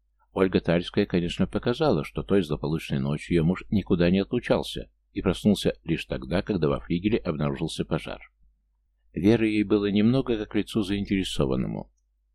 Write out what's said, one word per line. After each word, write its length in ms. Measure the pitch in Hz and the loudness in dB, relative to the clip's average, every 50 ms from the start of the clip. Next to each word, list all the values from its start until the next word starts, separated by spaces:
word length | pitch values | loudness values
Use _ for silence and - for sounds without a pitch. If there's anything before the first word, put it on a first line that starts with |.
| _ _ _ _ _ _ - | _ _ _ _ _ _ 0
Ольга 280 | 92 95 95 92 95 | 2 2 2 2 2
Тальская, 460 | - - 82 87 87 - - - 101 | 2 2 2 2 0 0 0 0 0
конечно, 400 | - - 90 85 85 - - 95 | 2 2 0 0 0 0 0 -2
показала, 580 | - - 104 - 120 123 - 160 147 107 78 67 | 0 -2 -2 -2 -2 0 2 2 2 2 2 0
что 180 | - - - 76 | -4 -6 -8 -2
той 200 | - 95 101 90 | 2 2 2 2
злополучной 580 | 73 73 69 - 73 80 80 - - 78 69 | 0 -2 -4 -2 -2 -2 -4 -4 -4 -4 -2
ночью 360 | 65 69 73 78 - - 87 | -2 -2 -2 -4 -2 0 2
ее 80 | 85 78 | 2 4
муж 200 | 82 92 - - - | 2 2 0 -2 -2
никуда 400 | - 101 - - 101 85 87 87 | -2 -2 0 2 2 2 4 4
не 100 | 92 95 | 4 2
отлучался 680 | 98 - - 123 - - 131 95 69 - - - - - _ _ _ _ - | 2 0 -2 -4 0 0 0 0 0 -4 -8 -12 -12 -14 _ _ _ _ -10
и 80 | - - | -4 -2
проснулся 520 | 98 85 - - 107 98 - - - - - - | -2 -2 2 2 2 2 2 2 -2 -2 -4 -4
лишь 200 | 80 82 76 - | -4 -4 -4 -4
тогда, 380 | - - 65 62 65 80 92 - | -6 -8 -8 -4 -4 -4 -2 -2
когда 260 | - 107 90 78 71 | -2 -2 0 0 0
во 120 | 69 64 | 0 -2
флигеле 380 | - - 85 87 92 104 113 101 | -2 -4 -4 -2 0 0 0 0
обнаружился 680 | - 90 80 71 73 71 69 65 82 78 - - 92 | 0 -4 -4 -2 -2 -2 -2 -4 -6 -6 -6 -6 -6
пожар. 360 | - 87 78 - - - - - - _ _ _ _ _ _ _ _ _ _ _ _ _ _ _ _ - | -4 -4 -6 -6 -8 -14 -14 -16 -20 _ _ _ _ _ _ _ _ _ _ _ _ _ _ _ _ -6
Веры 340 | - 85 101 113 117 113 110 | 2 4 4 4 4 4 2
ей 140 | 107 107 104 | 0 0 2
было 280 | 98 110 104 101 101 | 2 2 2 2 2
немного, 480 | 98 104 104 113 123 135 131 - 117 107 | 2 4 4 4 4 2 0 -2 -2 -4
как 160 | 107 - - | -4 -4 -4
лицу 280 | 107 95 - - 113 101 | -4 -4 -2 -2 -2 -2
заинтересованному. 1080 | 87 101 101 98 - 101 98 92 - - - 76 65 65 64 60 52 55 50 - - _ _ _ _ _ _ _ _ | 0 -2 -4 -2 -2 -2 -2 -2 -2 -2 -2 0 0 0 -2 -2 -4 -6 -8 -10 -12 _ _ _ _ _ _ _ _